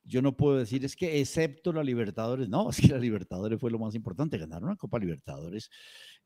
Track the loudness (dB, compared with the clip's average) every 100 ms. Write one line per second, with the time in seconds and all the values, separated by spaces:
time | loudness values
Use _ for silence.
0 | -4 0 2 4 4 4 2 -2 -4 -4
1 | 0 0 2 0 0 -2 -2 0 0 0
2 | -2 -2 -2 -2 0 0 0 6 6 6
3 | 0 -2 -4 -4 -2 -2 -2 -2 -4 -6
4 | -6 -4 -2 -4 -6 -8 -6 -6 -4 -2
5 | -2 -6 -8 -10 -10 -10 -12 -18 -20 -20
6 | -20 -20